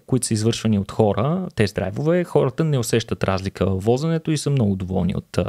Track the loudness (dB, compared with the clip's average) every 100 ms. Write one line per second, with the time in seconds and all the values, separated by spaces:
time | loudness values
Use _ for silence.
0 | -2 -2 0 0 0 0 2 0 0 2
1 | 2 2 0 -2 -4 -2 0 0 -4 -2
2 | 0 0 2 2 0 0 0 0 0 0
3 | -2 -2 0 0 -2 -2 0 0 2 2
4 | 2 -2 -2 -2 0 2 2 0 -2 0
5 | 0 -2 -4 -2